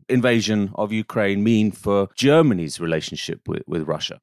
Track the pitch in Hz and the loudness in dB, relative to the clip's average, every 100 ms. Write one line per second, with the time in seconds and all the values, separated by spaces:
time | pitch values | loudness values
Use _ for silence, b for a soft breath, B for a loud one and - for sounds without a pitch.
0 | - 123 123 117 107 107 101 - 104 110 | -2 0 2 2 2 -2 -2 -4 -4 -4
1 | 107 - 101 98 107 113 107 - - 101 | -4 -2 -2 0 2 4 2 0 0 0
2 | 98 - 131 156 156 95 80 - 85 80 | 0 0 4 6 6 2 -2 -6 -2 -2
3 | - 80 - 82 - 80 - 85 76 78 | -4 -8 -10 -10 -8 -8 -6 -6 -4 -4
4 | - - | -6 -12